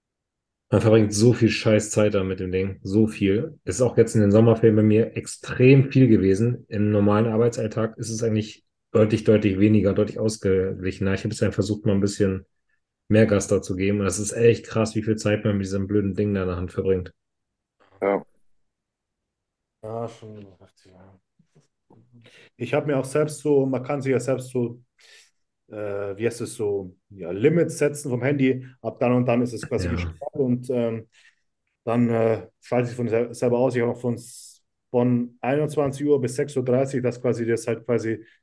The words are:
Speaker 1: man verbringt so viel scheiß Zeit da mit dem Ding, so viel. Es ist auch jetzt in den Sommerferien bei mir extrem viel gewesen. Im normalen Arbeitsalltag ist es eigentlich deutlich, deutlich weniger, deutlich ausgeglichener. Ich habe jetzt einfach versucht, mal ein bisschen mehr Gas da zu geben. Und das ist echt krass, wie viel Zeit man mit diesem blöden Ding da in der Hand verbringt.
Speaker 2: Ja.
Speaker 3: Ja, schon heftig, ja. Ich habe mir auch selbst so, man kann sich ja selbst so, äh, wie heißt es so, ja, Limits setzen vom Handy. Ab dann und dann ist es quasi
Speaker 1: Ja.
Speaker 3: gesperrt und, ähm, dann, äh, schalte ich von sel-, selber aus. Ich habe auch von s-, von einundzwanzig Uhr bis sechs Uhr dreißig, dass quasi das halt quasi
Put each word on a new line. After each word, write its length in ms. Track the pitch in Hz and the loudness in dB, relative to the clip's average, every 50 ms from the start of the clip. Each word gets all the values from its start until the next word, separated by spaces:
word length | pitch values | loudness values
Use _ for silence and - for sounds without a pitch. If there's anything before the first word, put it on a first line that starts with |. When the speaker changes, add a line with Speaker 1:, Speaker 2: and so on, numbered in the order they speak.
| _ _ _ _ _ _ _ _ _ _ _ _ _ _ | _ _ _ _ _ _ _ _ _ _ _ _ _ _
Speaker 1:
man 100 | - 101 | 0 2
verbringt 320 | 107 110 107 113 107 101 104 | 4 6 6 6 4 4 2
so 180 | 101 117 123 | 4 4 4
viel 160 | 110 - 117 107 | 4 4 2 2
scheiß 400 | - - - 113 107 107 107 - | 2 0 2 2 2 2 2 0
Zeit 240 | - 113 107 104 104 | 0 2 2 2 2
da 100 | 98 95 | 0 -2
mit 160 | 95 95 92 | -2 -4 -6
dem 100 | 92 90 | -6 -4
Ding, 260 | 90 92 95 98 98 - | -2 -2 -2 -4 -6 -8
so 240 | - 95 95 110 110 | -6 0 2 2 2
viel. 520 | 107 - - 101 95 98 117 - - - - _ | 2 0 0 0 0 0 0 -2 -6 -10 -10 _
Es 120 | - 90 | -6 -2
ist 40 | 120 | 0
auch 140 | 127 117 - | 0 2 4
jetzt 180 | 120 110 - - | 2 2 2 2
in 60 | 110 | 2
den 100 | 104 101 | 4 4
Sommerferien 440 | 101 110 117 117 110 113 120 113 107 | 6 6 6 6 4 4 4 4 4
bei 60 | 110 | 4
mir 340 | 107 107 107 110 113 - - | 4 4 4 4 2 0 -4
extrem 760 | 120 - - - - - - - - 127 131 139 135 131 - | -8 -10 -10 -14 -14 -12 -6 0 4 6 8 8 6 6 4
viel 180 | - 131 131 113 | 4 4 4 6
gewesen. 560 | 110 90 92 95 95 101 117 123 123 - - - | 6 4 4 2 2 2 0 -2 -2 -6 -8 -8
Im 220 | 110 101 104 104 | -4 -2 0 0
normalen 360 | 107 101 101 104 104 107 117 | 2 2 4 4 4 2 2
Arbeitsalltag 680 | 117 107 110 120 117 - - 110 107 - 113 110 110 - - | 0 0 0 0 0 0 -2 -6 -4 -4 -4 -4 -4 -6 -8
ist 120 | 120 113 | -10 -8
es 120 | 113 110 | -6 -4
eigentlich 420 | 117 110 107 107 107 - - - _ _ _ _ _ _ | -2 -2 -2 -2 -2 -4 -10 -20 _ _ _ _ _ _
deutlich, 340 | - 113 113 110 113 - - | 2 2 4 4 2 2 4
deutlich 340 | 117 107 104 107 101 95 95 | 4 4 6 4 2 2 4
weniger, 340 | 104 107 107 104 92 98 92 | 4 4 4 4 4 2 2
deutlich 240 | 101 104 - - - | 0 0 -2 -2 -4
ausgeglichener. 960 | 107 110 110 - - 98 95 95 92 95 - 92 92 92 - - 98 95 98 | -4 -4 -4 -2 -2 0 0 0 0 -2 -4 -6 -6 -8 -6 -4 -2 -2 -2
Ich 60 | - | -2
habe 100 | - 104 | -4 -6
jetzt 120 | 104 - | -4 -2
einfach 120 | 110 95 - | -2 -2 -2
versucht, 280 | - 98 107 104 - - | -2 -2 -2 -4 -2 -2
mal 60 | 107 98 | 0 0
ein 60 | 98 | 0
bisschen 460 | 101 98 - - 101 95 95 92 - _ _ _ _ _ _ _ _ _ _ _ _ - | 0 -2 0 0 -2 -2 -2 -4 -8 _ _ _ _ _ _ _ _ _ _ _ _ 2
mehr 180 | 104 110 110 | 4 4 4
Gas 220 | - 101 95 - - | 4 2 0 0 0
da 120 | 101 92 | -2 -2
zu 140 | - - 92 | -2 -4 -4
geben. 220 | 92 95 98 101 104 | -2 -2 -2 0 0
Und 60 | 98 | 0
das 120 | 95 92 104 | -2 -2 -4
ist 140 | 104 - | -6 -6
echt 340 | - 117 117 117 110 - - | 0 2 4 4 4 2 -2
krass, 280 | - - 113 110 110 - | -4 -2 -2 -2 0 -2
wie 80 | 110 | -2
viel 140 | 107 110 110 | -2 -2 -2
Zeit 280 | 110 - 104 104 104 - | -2 0 0 0 0 0
man 120 | 110 101 98 | 0 -2 -2
mit 60 | 98 | -2
diesem 200 | 95 98 98 95 | -4 -4 -4 -2
blöden 280 | 98 104 104 101 98 90 | -2 0 0 0 -2 -2
Ding 180 | 101 104 104 101 | -2 -2 -2 -2
da 80 | 98 | -2
in 60 | 92 90 | -2 -4
der 80 | 90 | -4
Hand 160 | 87 90 90 | -6 -6 -6
verbringt. 400 | - 98 92 95 95 90 87 - - _ _ _ _ _ _ _ _ _ _ _ _ _ _ _ _ _ | -6 -4 -2 0 0 -2 -4 -8 -14 _ _ _ _ _ _ _ _ _ _ _ _ _ _ _ _ _
Speaker 2:
Ja. 240 | 98 98 101 98 - _ _ _ _ _ _ _ _ _ _ _ _ _ _ _ _ _ _ _ _ _ _ _ _ _ _ _ _ _ _ _ | -2 -2 -2 -2 -4 _ _ _ _ _ _ _ _ _ _ _ _ _ _ _ _ _ _ _ _ _ _ _ _ _ _ _ _ _ _ _
Speaker 3:
Ja, 260 | - 107 113 117 117 113 | -14 -12 -10 -10 -10 -10
schon 380 | - - 113 107 107 107 101 95 90 _ | -12 -16 -20 -20 -20 -20 -20 -20 -20 _
heftig, 320 | 95 _ _ _ _ 92 | -20 _ _ _ _ _
ja. 260 | 92 92 95 95 95 _ _ _ _ _ _ _ _ _ _ _ _ _ _ _ _ 117 _ _ 120 117 - - _ - - _ _ | -20 -20 -20 -20 _ _ _ _ _ _ _ _ _ _ _ _ _ _ _ _ _ _ _ _ _ -20 -20 -20 _ -20 -20 _ _
Ich 160 | - 120 123 | -12 -6 -4
habe 140 | 151 151 143 | -2 -2 -2
mir 120 | 151 139 135 | -2 -2 -2
auch 60 | 131 | -2
selbst 360 | 139 - 151 156 151 - - | -2 -2 -2 -2 -2 -4 -4
so, 260 | - 151 143 139 135 | -2 0 2 2 2
man 160 | 131 131 123 | 0 -2 -4
kann 180 | 127 - 147 135 | -4 -6 -6 -4
sich 120 | 123 135 | -2 -2
ja 80 | 127 117 | -2 -2
selbst 300 | - 139 131 123 127 - | -2 -2 -4 -4 -6 -6
so, 300 | - 123 120 110 - - _ _ _ _ _ - - - _ _ _ _ _ _ _ _ _ _ | -4 -4 -4 -4 -6 -12 _ _ _ _ _ -20 -20 -20 _ _ _ _ _ _ _ _ _ _
äh, 480 | 107 107 107 101 101 101 101 101 95 | -12 -10 -8 -6 -6 -6 -6 -8 -6
wie 100 | 104 113 | -4 -4
heißt 140 | 113 - - | -4 -4 -6
es 120 | 113 95 - | -8 -10 -6
so, 400 | - 107 101 101 98 95 92 - _ _ _ | -6 -4 -4 -4 -4 -6 -10 -16 _ _ _
ja, 200 | 101 95 82 85 | -16 -12 -10 -8
Limits 480 | 92 101 123 156 170 170 156 160 - - | -2 0 2 2 4 2 0 -2 -2 -2
setzen 320 | 147 147 147 - - 139 | -2 -2 -2 -4 -6 -6
vom 120 | 123 117 | -4 -2
Handy. 420 | 123 143 147 135 131 131 127 127 - - - _ | -2 -2 0 2 2 0 0 -2 -6 -14 -16 _
Ab 180 | - 113 - - | -10 -10 -6 -2
dann 120 | 123 120 | 0 2
und 140 | 123 123 123 | 2 2 2
dann 160 | 123 117 123 | 2 0 0
ist 100 | 120 - | 0 -2
es 100 | 113 107 - | -6 -10 -8
quasi 220 | - 120 101 90 85 | -6 -4 -4 -2 -4
Speaker 1:
Ja. 40 | 85 | -4
Speaker 3:
gesperrt 400 | 87 87 82 - - - - - | -4 -6 -8 -10 -12 -14 -6 -4
und, 360 | 143 135 123 123 123 123 - | -2 0 0 -2 -2 -4 -4
ähm, 380 | 123 120 117 113 113 113 113 - _ _ _ _ _ _ _ _ _ _ _ _ _ _ _ | -2 -2 -2 -2 -4 -6 -10 -14 _ _ _ _ _ _ _ _ _ _ _ _ _ _ _
dann, 240 | 117 117 123 120 117 | -2 0 2 2 2
äh, 360 | 117 113 113 113 110 104 - - _ _ | 2 2 2 2 0 -2 -4 -10 _ _
schalte 300 | - - 120 120 120 117 | -8 -4 -2 -2 -2 -2
ich 40 | 120 | -4
von 120 | 123 120 110 | -6 -4 -2
sel-, 260 | 110 117 120 120 120 | 0 -2 -2 -4 -4
selber 240 | - 131 120 120 120 | -4 -2 0 2 2
aus. 160 | 127 131 120 | 2 0 0
Ich 80 | 120 | 0
habe 100 | 117 120 | -2 -2
auch 80 | 120 120 | -4 -4
von 140 | - 120 113 | -6 -6 -6
s-, 480 | 104 - - - - - - - _ _ _ _ _ _ _ | -6 -10 -16 -20 -20 -20 -20 -20 _ _ _ _ _ _ _
von 460 | - 120 123 127 123 120 120 120 - _ | -2 0 2 2 0 0 -2 -6 -8 _
einundzwanzig 680 | - 123 143 151 151 147 147 151 143 131 127 139 147 | -4 -2 -2 -2 -2 -2 -2 -2 -2 -2 -4 -2 0
Uhr 140 | 147 147 131 | 2 2 2
bis 160 | 123 120 127 | 0 -2 -4
sechs 200 | 151 143 143 - | -4 -6 -4 -4
Uhr 80 | 131 123 | -4 -2
dreißig, 380 | 127 123 131 135 135 143 120 | 0 0 0 0 0 -2 -2
dass 180 | 123 120 117 - | -2 -4 -4 -2
quasi 260 | - 123 110 120 113 | -4 -4 -2 -2 -2
das 200 | 113 117 113 - | -2 -2 -2 -2
halt 180 | 120 113 113 - | -4 -6 -6 -4
quasi 380 | - 120 110 104 113 110 - - - _ _ | -2 -2 -2 -2 -4 -6 -6 -10 -16 _ _